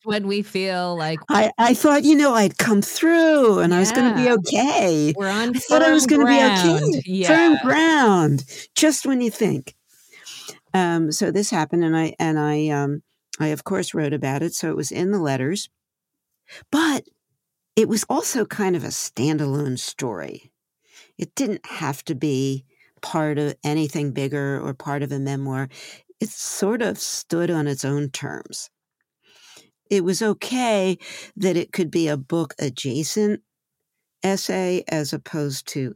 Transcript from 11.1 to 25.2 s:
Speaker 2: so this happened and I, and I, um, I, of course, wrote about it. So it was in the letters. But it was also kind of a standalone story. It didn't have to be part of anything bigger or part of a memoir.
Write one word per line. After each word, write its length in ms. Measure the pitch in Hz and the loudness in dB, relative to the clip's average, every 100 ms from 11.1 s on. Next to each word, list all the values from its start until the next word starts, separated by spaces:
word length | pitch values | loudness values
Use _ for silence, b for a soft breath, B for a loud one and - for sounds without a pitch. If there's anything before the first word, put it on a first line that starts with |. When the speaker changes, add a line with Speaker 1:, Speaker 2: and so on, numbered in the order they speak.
Speaker 2:
so 200 | 151 196 | -2 -2
this 180 | 180 202 | 0 0
happened 340 | 190 156 170 | -2 0 0
and 140 | 165 160 | 2 2
I, 180 | 160 - | -2 -2
and 200 | 165 156 | -2 0
I, 300 | 151 151 151 | 0 0 0
um, 340 | 143 139 147 - _ _ - | -2 -2 -6 -10 _ _ -6
I, 80 | 156 | -4
of 160 | 143 | -4
course, 300 | - 190 175 | -4 -4 -4
wrote 200 | - 147 | -4 -4
about 300 | 143 135 139 | -4 -4 -4
it. 100 | 165 | -4
So 160 | - 165 | -6 -6
it 60 | 160 | -4
was 140 | 139 | -6
in 200 | 117 180 | -4 -2
the 80 | 208 | -2
letters. 500 | 151 135 131 202 - _ _ _ _ _ _ _ _ B B | -2 -2 -4 -6 -10 _ _ _ _ _ _ _ _ B B
But 340 | 285 320 277 - _ _ _ _ _ _ - | 0 0 -2 -6 _ _ _ _ _ _ 0
it 140 | 220 | 0
was 160 | 214 - | 0 -4
also 360 | 262 - 262 - | -4 -4 -4 -4
kind 300 | - 190 180 | -4 -2 -2
of 80 | |
a 40 | - | -4
standalone 920 | - - - 139 156 143 139 143 127 | -10 -10 -4 -2 -2 -2 -4 -4 -6
story. 720 | - - 131 95 71 50 _ _ _ _ b b b b | -8 -8 -8 -8 -10 -14 _ _ _ _ b b b b
It 180 | - - | -10 -4
didn't 300 | 254 196 - | -4 -4 -10
have 380 | - 151 139 - | -8 -6 -6 -8
to 100 | 135 | -4
be 500 | 151 131 135 135 - b b b | -2 -2 -2 -4 -10 b b b
part 360 | - 160 151 147 | -8 -4 -2 -2
of 180 | 147 - | -4 -6
anything 480 | 147 151 151 151 147 | -4 -2 -2 -4 -6
bigger 480 | 131 139 143 139 139 | -4 -4 -4 -4 -6
or 140 | 143 | -8
part 300 | 135 - 143 | -10 -8 -6
of 80 | 139 | -6
a 80 | |
memoir. 500 | 139 | -6